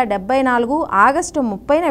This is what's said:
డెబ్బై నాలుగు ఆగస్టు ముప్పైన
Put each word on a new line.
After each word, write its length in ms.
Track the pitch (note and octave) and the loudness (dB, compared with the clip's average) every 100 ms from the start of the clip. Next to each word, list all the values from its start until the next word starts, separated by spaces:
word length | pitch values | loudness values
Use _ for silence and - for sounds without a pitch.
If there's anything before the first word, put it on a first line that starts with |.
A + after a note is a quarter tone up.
| A#3 | 0
డెబ్బై 260 | G3+ F#3+ C4 C4 | -2 -2 0 0
నాలుగు 260 | A#3+ A#3 D4 - G3 A3 | 0 0 -2 -2 2 4
ఆగస్టు 340 | C#4+ E4+ D4+ B3 | 2 -2 -4 -4
ముప్పైన 340 | G3 - D4 E4+ | -4 -2 0 2